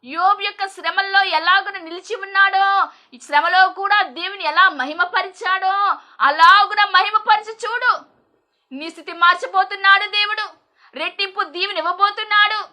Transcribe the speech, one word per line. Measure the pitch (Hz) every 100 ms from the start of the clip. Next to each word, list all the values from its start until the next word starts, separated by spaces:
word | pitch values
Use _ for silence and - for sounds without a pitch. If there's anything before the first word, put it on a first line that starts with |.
యోబు | 240 311 370 403
యొక్క | 403 403 392
శ్రమల్లో | 381 320 359 392 392
ఎలాగున | 381 320 330 381 392 392
నిలిచి | 330 349 370 403
ఉన్నాడో, | 392 392 392 392 392 392 349 - _
ఈ | 247 -
శ్రమలో | 294 330 359 381
కూడా | 370 392 403
దేవుని | 370 247 359 392
ఎలా | 330 320 381
మహిమపరిచాడో, | 302 262 320 349 381 381 381 - 381 381 392 403 - _ _
అలాగున | 254 302 330 392 403 415 403
మహిమపరిచి | 381 403 427 427 427 427 440 427
చూడు. | 466 494 - - _ _ _ _ _ _
నీ | 262 320
స్థితి | 330 320
మార్చబోతున్నాడు | 339 349 349 359 381 381 403 392 392 415
దేవుడు, | 415 415 427 415 - _ _ _ 254
రెట్టింపు | 339 359 392 381
దీవెన | 381 311 392 381
ఇవ్వబోతున్నాడు | 330 370 403 415 427 415 415 427 381